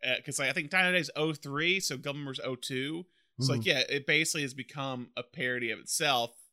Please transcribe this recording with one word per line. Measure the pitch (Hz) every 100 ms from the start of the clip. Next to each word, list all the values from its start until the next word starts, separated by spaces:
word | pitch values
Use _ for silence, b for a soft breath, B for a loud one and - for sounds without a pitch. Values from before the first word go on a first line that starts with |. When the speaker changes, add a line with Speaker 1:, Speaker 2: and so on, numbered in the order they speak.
Speaker 1:
Uh, | 127 123
'cause, | - 139
like, | 135
I |
think | 175 143
Die | 185
Another | 180 180
Day |
is | 151
oh | 147 156
three, | 151 139 143 165 190
so | - 131
Goldmember's | 143 143 143 127
oh | 127 127
two. | - 131 139 165 180 _ _ -
So, | 131
like, | 120
Speaker 2:
Mm-hmm. | 110
Speaker 1:
yeah, | 143 -
it | 139 135
basically | 151 160 160
has | 139
become | 135 127 147 135 127 120 -
a |
parody | - - 127 123 117
of | 110
itself | - - 151 127 117 - -